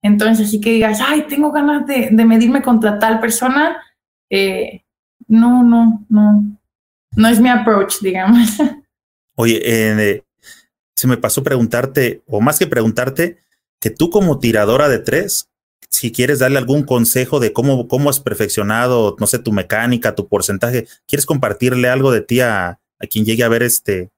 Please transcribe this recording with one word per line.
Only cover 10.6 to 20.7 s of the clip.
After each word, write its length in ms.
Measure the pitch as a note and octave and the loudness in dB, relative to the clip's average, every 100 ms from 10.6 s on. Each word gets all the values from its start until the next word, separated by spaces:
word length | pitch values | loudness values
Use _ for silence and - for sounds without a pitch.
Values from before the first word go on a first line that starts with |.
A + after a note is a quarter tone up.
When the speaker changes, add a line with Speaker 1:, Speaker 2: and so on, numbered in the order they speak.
| _ _ _ - | _ _ _ -4
Speaker 2:
se 100 | B2+ | -2
me 100 | B2 | 0
pasó 260 | G#2+ - | -2 -2
preguntarte, 760 | C3+ C3 A#2 A#2+ C3 C3+ B2 - _ | -2 0 0 -2 -2 -2 -2 -4 _
o 140 | G#2 | -2
más 180 | A2 D3+ | 0 0
que 80 | E3+ | -2
preguntarte, 720 | B2 A2 A2 B2+ C3+ E3+ F3 _ _ _ _ | 0 -2 -2 -4 -4 -6 -6 _ _ _ _
que 100 | G#2+ | -8
tú 200 | - E3+ | -4 -2
como 280 | G#3+ F#3 C3 | 0 0 0
tiradora 480 | A#2 A2 G#2 B2 D3 | 0 0 0 2 2
de 100 | A#2 | 0
tres, 520 | - C#3 G3 - - _ _ _ _ | -2 -4 -4 -8 -10 _ _ _ _
si 200 | - A#2+ | -6 -6
quieres 280 | A2 B2 C#3+ | -2 -2 0
darle 180 | B2+ C#3 | 0 0
algún 240 | A#2+ C#3+ | 0 -2
consejo 560 | C#3 B2 A2+ B2+ B2+ D3 | 0 0 0 -2 -2 -2
de 140 | A2+ | -2
cómo, 340 | - C3 C3 A2+ | 0 0 -2 -2
cómo 240 | C3 C#3+ | -2 -2
has 80 | C3+ | -2
perfeccionado, 960 | - G#2+ G2+ - G#2 A2 B2 B2 G#2+ - | -6 -4 -4 -4 -2 -2 0 0 0 -2
no 60 | G#2 | -4
sé, 120 | B2 | -2
tu 140 | A#2 | -2
mecánica, 640 | G#2 F2+ G#2+ A#2+ B2 A#2 - | -4 -2 -4 -2 -2 -2 -4
tu 100 | G2 | -4
porcentaje, 640 | G2+ - G2 A#2 | -4 -4 -4 -2